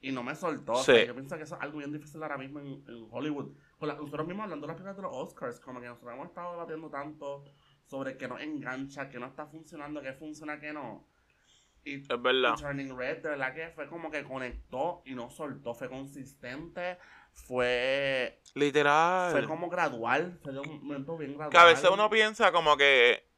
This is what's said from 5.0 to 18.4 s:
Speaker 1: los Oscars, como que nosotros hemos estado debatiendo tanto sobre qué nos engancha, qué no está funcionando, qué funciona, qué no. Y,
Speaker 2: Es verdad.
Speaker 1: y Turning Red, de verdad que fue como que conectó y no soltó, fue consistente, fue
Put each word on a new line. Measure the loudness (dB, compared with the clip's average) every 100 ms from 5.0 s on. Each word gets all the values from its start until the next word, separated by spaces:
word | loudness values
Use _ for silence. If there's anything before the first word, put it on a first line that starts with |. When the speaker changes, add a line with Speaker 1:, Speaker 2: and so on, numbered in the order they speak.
Speaker 1:
los | -10
Oscars, | -8 -10 -10 -10 -10
como | -14 -14
que | -14
nosotros | -16 -16
hemos | -14 -14
estado | -12 -12
debatiendo | -10 -10 -10 -10
tanto | -10 -10 -12 -12 -12 -16 _ _ _ _
sobre | -8 -8 -8
qué | -10
nos | -8
engancha, | -8 -8 -8 -8 -10 -10 -12
qué | -10
no | -12
está | -12 -16
funcionando, | -16 -18 -14 -10 -10
qué | -10
funciona, | -12 -14 -14 -12 -10
qué | -10
no. | -10 -10 -14 _ _ _ _ _ _ _ _
Y, | -12 -12
Speaker 2:
Es | -6 0
verdad. | 2 4 2 0
Speaker 1:
y |
Turning | -4 -8 -8 -8
Red, | -6 -6
de | -6
verdad | -4 -6
que | -6 -14
fue | -12 -12
como | -10 -10
que | -10
conectó | -8 -10 -8 -12 -12 -6 -6 -6 -12
y |
no | -12 -12
soltó, | -10 -12 -10 -10
fue | -8 -10
consistente, | -10 -12 -14 -18 -16 -14 -12 -12 -8 -8 -8 -16 -20 _
fue | -20 -6 -2 0 2 0 0 0 -2 -4 -8